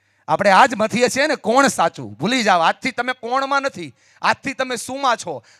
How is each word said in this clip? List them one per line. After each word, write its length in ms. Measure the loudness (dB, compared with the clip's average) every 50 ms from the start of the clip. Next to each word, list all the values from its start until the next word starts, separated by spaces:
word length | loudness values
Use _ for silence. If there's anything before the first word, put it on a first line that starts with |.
| _ _ _ _ _
આપણે 220 | -2 -2 0 4 6
આજ 240 | 6 6 6 6 4
મથીએ 340 | 0 -4 -2 0 0 0 0
છીએ 180 | 2 0 0
ને, 80 | 0 0
કોણ 320 | -2 -2 0 2 4 4
સાચું? 460 | 4 2 0 0 -2 -2 -4 -10 -12 -8
ભૂલી 300 | -6 -4 -2 -2 0 2
જાઓ. 180 | 2 2 4
આજથી 300 | 2 2 0 -2 -4 -6
તમે 220 | -6 -4 -4 -6 -6
કોણમાં 480 | -8 -6 -6 -4 -4 -2 -2 -2 -2
નથી, 340 | -2 -4 -6 -8 -12 -14 -16 _ _ _ _ _
આજથી 320 | 0 0 0 0 -4 -8 -6
તમે 220 | -6 -6 -6 -6
શુંમાં 420 | -8 -8 -10 -8 -2 -2 0 0
છો. 260 | -2 -4 -8 -12 -12 -14 _ _